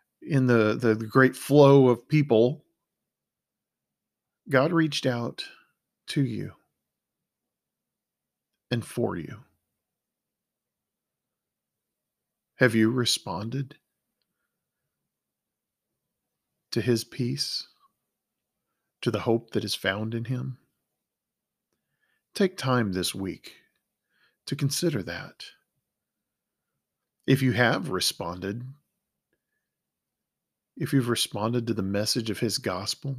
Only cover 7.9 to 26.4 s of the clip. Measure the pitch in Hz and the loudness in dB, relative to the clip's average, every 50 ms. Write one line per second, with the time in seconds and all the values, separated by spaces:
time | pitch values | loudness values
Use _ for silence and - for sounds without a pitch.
7.9 | _ _ _ _ _ _ _ _ _ _ _ _ _ _ _ - - 117 101 - | _ _ _ _ _ _ _ _ _ _ _ _ _ _ _ -6 -6 -6 -6 -6
8.9 | - 120 117 101 92 87 76 - - 101 - _ _ _ _ _ _ _ _ _ | -6 -4 -4 -4 -4 -6 -8 -10 -12 -16 -18 _ _ _ _ _ _ _ _ _
9.9 | _ _ _ _ _ _ _ _ _ _ _ _ _ _ _ _ _ _ _ _ | _ _ _ _ _ _ _ _ _ _ _ _ _ _ _ _ _ _ _ _
10.9 | _ _ _ _ _ _ _ _ _ _ _ _ _ _ _ _ _ _ _ _ | _ _ _ _ _ _ _ _ _ _ _ _ _ _ _ _ _ _ _ _
11.9 | _ _ _ _ _ _ _ _ _ _ _ _ _ - 127 120 110 113 110 110 | _ _ _ _ _ _ _ _ _ _ _ _ _ 2 2 4 4 4 2 2
12.9 | 127 127 117 - - - - - 90 90 107 117 131 139 135 - - _ _ _ | 2 0 -2 -2 -2 -4 -4 -8 -8 -8 -8 -8 -8 -8 -8 -10 -14 _ _ _
13.9 | _ _ _ _ _ _ _ _ _ _ _ _ _ _ _ _ _ _ _ _ | _ _ _ _ _ _ _ _ _ _ _ _ _ _ _ _ _ _ _ _
14.9 | _ _ _ _ _ _ _ _ _ _ _ _ _ _ _ _ _ _ _ _ | _ _ _ _ _ _ _ _ _ _ _ _ _ _ _ _ _ _ _ _
15.9 | _ _ _ _ _ _ _ _ _ _ _ _ _ _ _ - - 117 101 123 | _ _ _ _ _ _ _ _ _ _ _ _ _ _ _ -6 -4 -2 0 0
16.9 | 120 110 - - - - 123 120 135 139 - - - - - _ _ _ _ _ | 0 0 -2 -8 -8 -6 -6 -6 -4 -6 -8 -8 -8 -10 -12 _ _ _ _ _
17.9 | _ _ _ _ _ _ _ _ _ _ _ _ _ _ _ _ _ _ _ _ | _ _ _ _ _ _ _ _ _ _ _ _ _ _ _ _ _ _ _ _
18.9 | _ - - 120 104 101 - 120 113 117 - - - 104 110 101 - - - 95 | _ -6 -4 -2 -2 -2 0 0 0 0 -2 -4 -6 -6 -4 -6 -8 -6 -4 -4
19.9 | 95 107 110 113 117 117 117 123 131 123 131 131 123 - _ _ _ _ _ _ | -4 -4 -4 -6 -6 -6 -6 -6 -6 -6 -8 -10 -12 -14 _ _ _ _ _ _
20.9 | _ _ _ _ _ _ _ _ _ _ _ _ _ _ _ _ _ _ _ _ | _ _ _ _ _ _ _ _ _ _ _ _ _ _ _ _ _ _ _ _
21.9 | _ _ _ _ _ _ _ _ - - 202 185 - - - 131 127 123 113 98 | _ _ _ _ _ _ _ _ -4 -2 -2 -2 -2 -4 -2 0 0 0 0 -2
22.9 | 90 92 85 - - 95 98 92 - - - - - _ _ _ _ _ _ _ | -2 -4 -4 -4 -6 -8 -8 -10 -10 -12 -16 -20 -20 _ _ _ _ _ _ _
23.9 | _ _ _ _ _ _ _ _ _ _ - - 143 143 143 139 - - 180 170 | _ _ _ _ _ _ _ _ _ _ -10 -8 -6 -2 -2 -2 -2 0 -2 -2
24.9 | 147 104 87 85 85 - - - - - - - - _ _ _ _ _ _ _ | -2 -2 -6 -6 -8 -10 -10 -14 -16 -20 -20 -20 -20 _ _ _ _ _ _ _
25.9 | _ _ _ _ _ _ _ _ _ _ | _ _ _ _ _ _ _ _ _ _